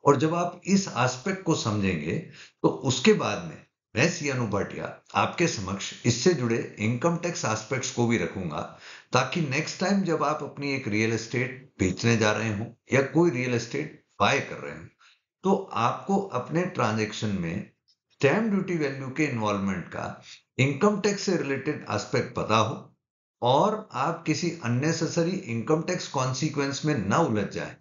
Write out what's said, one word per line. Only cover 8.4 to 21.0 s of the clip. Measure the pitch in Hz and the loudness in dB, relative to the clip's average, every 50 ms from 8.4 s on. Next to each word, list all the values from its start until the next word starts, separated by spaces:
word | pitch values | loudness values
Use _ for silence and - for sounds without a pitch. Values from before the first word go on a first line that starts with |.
| 90 82 73 82 - - - - - - - - - _ | -6 -6 -4 -6 -8 -8 -12 -18 -20 -20 -20 -20 -16 _
ताकि | - 131 131 - - 180 | 0 0 0 0 -2 -2
next | 160 135 131 147 151 - - - | -2 0 -2 -2 -4 -4 -4 -2
time | 196 185 202 196 | 0 2 2 2
जब | 180 165 160 151 | 2 0 0 0
आप | 151 143 151 - | 0 0 -2 -2
अपनी | 147 135 - - 143 143 | -6 -10 -10 -8 -4 -4
एक | 139 131 131 110 | -4 -4 -2 -2
real | 101 107 110 110 | 0 2 2 2
estate | 113 110 110 - - 123 127 127 - - - - _ - | 0 -2 -4 -4 -4 -4 -2 -4 -6 -12 -18 -20 _ 0
बेचने | 98 92 90 - - 117 117 | 0 0 0 2 2 2 4
जा | 107 110 107 | 4 4 2
रहे | 107 104 110 113 107 98 | 2 2 0 -2 -2 -4
हों | 107 - - _ _ _ | -6 -8 -10 _ _ _
या | 135 139 | 2 2
कोई | 135 135 131 151 175 175 | 2 2 2 4 4 4
real | 143 127 127 123 123 | 2 0 -2 0 0
estate | 117 120 - - 139 156 156 - - _ _ _ _ | -2 -2 -4 -6 -6 -6 -6 -10 -20 _ _ _ _
buy | 98 110 131 - | 2 2 2 2
कर | - - 82 | -2 -4 -10
रहे | 67 71 71 | -10 -10 -10
हों, | 76 80 - - _ _ - - _ _ _ _ _ _ | -10 -12 -14 -18 _ _ -20 -20 _ _ _ _ _ _
तो | - 190 190 190 - - | 2 2 2 2 0 -4
आपको | - - - 127 - - - - 196 196 | -2 0 0 0 0 -2 -2 0 0 0
अपने | - - - 123 123 - 147 165 | 0 -2 -6 -6 -6 -2 -2 -2
transaction | 180 - - - 123 110 107 110 107 104 107 - - 104 | -2 -2 -2 -2 0 0 2 0 -2 -2 -4 -4 -4 -2
में | 101 90 85 82 87 101 - - _ _ _ _ _ _ _ _ | -2 -2 -4 -4 -4 -6 -8 -10 _ _ _ _ _ _ _ _
stamp | _ _ - 135 151 208 233 226 | _ _ 2 4 4 4 0 0
duty | 196 190 165 - 175 | 0 0 0 -2 -2
value | 165 151 135 135 135 135 127 | -2 -2 -2 -4 -6 -8 -8
के | 131 151 151 | -2 -2 -2
इन्वॉल्वमेंट | 143 127 113 107 104 101 98 98 98 95 87 82 - | 0 0 -2 0 0 0 0 0 -2 -2 -4 -6 -8
का | - 82 80 90 95 - - - - - _ _ _ - | -8 -8 -8 -8 -10 -12 -18 -20 -20 -20 _ _ _ 0
income | 131 139 147 - 202 202 208 - | 0 0 2 4 4 4 4 4